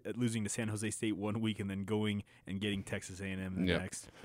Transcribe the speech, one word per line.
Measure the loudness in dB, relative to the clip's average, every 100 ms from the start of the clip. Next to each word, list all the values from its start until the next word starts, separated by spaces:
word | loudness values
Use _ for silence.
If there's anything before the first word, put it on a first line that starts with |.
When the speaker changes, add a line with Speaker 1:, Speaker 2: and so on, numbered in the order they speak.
| -4
Speaker 1:
losing | 0 2 2
to | 0
San | 0 -2
Jose | -2 -2
State | 0 0 2
one | 0 2
week | 2 0
and | 0
then | -2
going | 2 2 2 0 -4 -10 -6
and | -2
getting | 0 0
Texas | -2 -4 -6 -6
A |
and | -6 -4
M | -2 2
the | 4
Speaker 2:
Yep. | 4
Speaker 1:
next? | 2 -6 -12 -16